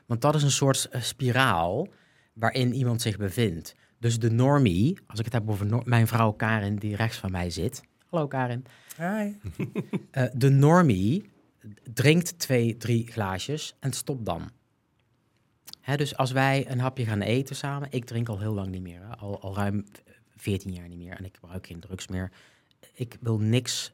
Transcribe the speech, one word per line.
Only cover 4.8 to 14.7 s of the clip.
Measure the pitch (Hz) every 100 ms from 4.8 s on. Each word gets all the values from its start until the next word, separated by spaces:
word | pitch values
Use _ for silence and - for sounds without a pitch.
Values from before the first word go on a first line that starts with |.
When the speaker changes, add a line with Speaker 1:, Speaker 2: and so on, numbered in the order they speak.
| 120 190 -
Speaker 1:
als | 107
ik | 113
het |
heb | 120 107
over | 101 101
nor-, | 117 127
mijn | 117 113
vrouw | 117 110
Karin | 104 110 110 101 104
die | 107 104
rechts | 113 -
van | 95
mij | 92 90
zit. | 85 95 - - _ _
Hallo | 175 143
Karin. | 139 123 120 127 - - -
Speaker 2:
Hi. | 170 214 208 208 101 -
Speaker 1:
<laughs> | 196 - - 196 -
Eh, | - 131
de | 127 135
normie | 135 143 175 170 92 98 170 - _ _ _ 110 101 -
drinkt | 113 127 160 165 -
twee, | - 127 117 113
drie | 110 120 113
glaasjes | - 101 95 - 151 - -
en | 139
stopt | - - 135 104
dan. | 82 80 - _